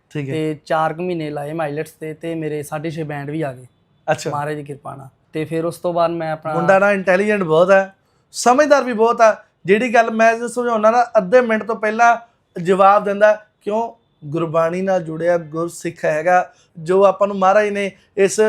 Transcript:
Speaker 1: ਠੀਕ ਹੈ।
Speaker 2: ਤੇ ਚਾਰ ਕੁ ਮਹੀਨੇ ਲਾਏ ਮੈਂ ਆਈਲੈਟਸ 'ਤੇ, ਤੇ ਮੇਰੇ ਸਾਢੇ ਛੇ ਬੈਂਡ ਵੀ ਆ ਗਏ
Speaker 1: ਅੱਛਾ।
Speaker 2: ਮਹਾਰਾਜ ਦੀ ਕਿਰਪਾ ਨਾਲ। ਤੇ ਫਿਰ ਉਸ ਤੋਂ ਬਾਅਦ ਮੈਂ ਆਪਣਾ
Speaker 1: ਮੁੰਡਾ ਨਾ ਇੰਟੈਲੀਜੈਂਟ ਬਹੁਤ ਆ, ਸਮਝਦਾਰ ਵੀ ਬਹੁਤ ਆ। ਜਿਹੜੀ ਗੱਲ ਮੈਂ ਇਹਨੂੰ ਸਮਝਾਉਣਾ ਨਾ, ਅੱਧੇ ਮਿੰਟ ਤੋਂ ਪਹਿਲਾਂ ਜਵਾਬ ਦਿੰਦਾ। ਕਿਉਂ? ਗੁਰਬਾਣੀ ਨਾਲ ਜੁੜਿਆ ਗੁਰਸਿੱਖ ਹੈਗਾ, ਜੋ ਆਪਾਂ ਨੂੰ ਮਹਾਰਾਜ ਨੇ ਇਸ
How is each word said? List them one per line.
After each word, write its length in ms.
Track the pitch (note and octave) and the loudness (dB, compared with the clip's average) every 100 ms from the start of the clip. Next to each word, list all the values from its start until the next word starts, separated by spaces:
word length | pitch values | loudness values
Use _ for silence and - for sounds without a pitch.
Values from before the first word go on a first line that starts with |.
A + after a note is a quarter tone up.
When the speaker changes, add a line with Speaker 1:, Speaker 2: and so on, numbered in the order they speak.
| _ | _
Speaker 1:
ਠੀਕ 160 | D3+ C3+ | -10 -6
ਹੈ। 60 | |
Speaker 2:
ਤੇ 260 | D#3 D#3 D3 | -4 -4 -6
ਚਾਰ 280 | - D#3+ D#3+ | -4 0 0
ਕੁ 100 | D#3+ | -2
ਮਹੀਨੇ 280 | F3+ F3 D3+ | -6 -4 -6
ਲਾਏ 220 | D3 D3 | -8 -8
ਮੈਂ 140 | E3 D3+ | -6 -6
ਆਈਲੈਟਸ 240 | D3 D#3+ | -6 -10
'ਤੇ, 240 | - D#3 | -12 -12
ਤੇ 200 | D3+ E3 | -10 -8
ਮੇਰੇ 280 | E3 D#3 D3+ | -6 -6 -6
ਸਾਢੇ 280 | C#3+ D#3 E3 | -8 -8 -8
ਛੇ 120 | D#3 | -8
ਬੈਂਡ 280 | D3+ D3 C#3+ | -8 -8 -8
ਵੀ 120 | D#3 | -6
ਆ 100 | C#3+ | -6
ਗਏ 140 | B2+ B2+ _ _ _ - | -8 -20 _ _ _ -6
Speaker 1:
ਅੱਛਾ। 200 | D3+ D#3+ | -4 -4
Speaker 2:
ਮਹਾਰਾਜ 240 | D3 D3 | -6 -6
ਦੀ 100 | D3+ | -8
ਕਿਰਪਾ 300 | C#3+ C#3 C3+ | -12 -16 -16
ਨਾਲ। 140 | C3+ C3 _ _ | -18 -20 _ _
ਤੇ 120 | D#3 | -8
ਫਿਰ 200 | D3+ E3 | -6 -4
ਉਸ 120 | E3+ E3 | -4 -4
ਤੋਂ 160 | F3+ | -4
ਬਾਅਦ 180 | E3+ E3 | 0 0
ਮੈਂ 220 | E3+ D#3+ | -2 -6
ਆਪਣਾ 220 | D#3 D#3+ | -8 -6
Speaker 1:
ਮੁੰਡਾ 240 | D#3+ F3 F#3+ | -2 2 2
ਨਾ 140 | G3+ | 2
ਇੰਟੈਲੀਜੈਂਟ 500 | G3 F#3+ F#3 G#3 G#3 | 0 0 0 0 -2
ਬਹੁਤ 280 | E3+ D#3 F#3 | 0 2 4
ਆ, 200 | G3 F#3+ _ _ _ _ | 4 2 _ _ _ _
ਸਮਝਦਾਰ 520 | - A#3+ C4 D4+ C#4+ | -2 2 2 4 4
ਵੀ 80 | B3+ | 2
ਬਹੁਤ 280 | G#3+ A#3 A#3 | 0 0 4
ਆ। 240 | A3 G3 _ _ | 4 2 _ _
ਜਿਹੜੀ 300 | D#3+ G#3+ B3 | 0 0 2
ਗੱਲ 160 | A#3 A3+ | 2 2
ਮੈਂ 220 | A3 A3+ | 2 2
ਇਹਨੂੰ 160 | A3+ A#3 | 2 -4
ਸਮਝਾਉਣਾ 420 | A#3+ A#3+ A3+ G#3+ | -4 -2 2 2
ਨਾ, 120 | B3 | 2
ਅੱਧੇ 380 | A#3+ A3 F3+ B3+ | 2 0 4 2
ਮਿੰਟ 220 | A#3 A3 | 4 -2
ਤੋਂ 140 | G#3 G#3+ | -4 -4
ਪਹਿਲਾਂ 400 | G#3+ A3 A#3 A#3 - _ _ F#3 | -2 2 4 2 -4 _ _ -6
ਜਵਾਬ 440 | E3+ F#3 G3 G#3 | 0 4 6 6
ਦਿੰਦਾ। 420 | G3+ G3+ G#3+ G#3+ - _ | 2 2 2 2 -6 _
ਕਿਉਂ? 300 | G3+ G#3+ A#3 - _ _ | -6 -4 -6 -10 _ _
ਗੁਰਬਾਣੀ 580 | D3+ E3 E3+ E3 E3 F3+ | -10 -6 -2 0 0 -2
ਨਾਲ 200 | F#3+ F#3 | -2 -2
ਜੁੜਿਆ 360 | D#3+ D#3+ E3+ F3 | -4 -4 -2 -2
ਗੁਰਸਿੱਖ 680 | D#3 D#3+ E3+ - E3+ E3 | -2 -6 -8 -8 -12 -4
ਹੈਗਾ, 480 | E3 D#3 E3 F3+ F3+ _ _ - | -4 0 2 2 2 _ _ -14
ਜੋ 260 | D#3 F#3+ | 0 4
ਆਪਾਂ 240 | G3 F#3 G3+ | 4 2 -4
ਨੂੰ 100 | G3+ | 0
ਮਹਾਰਾਜ 300 | F#3 G#3 G#3 | 2 2 0
ਨੇ 220 | G3+ G3 - _ - | -4 -6 -10 _ -2
ਇਸ 240 | G3 - | 0 2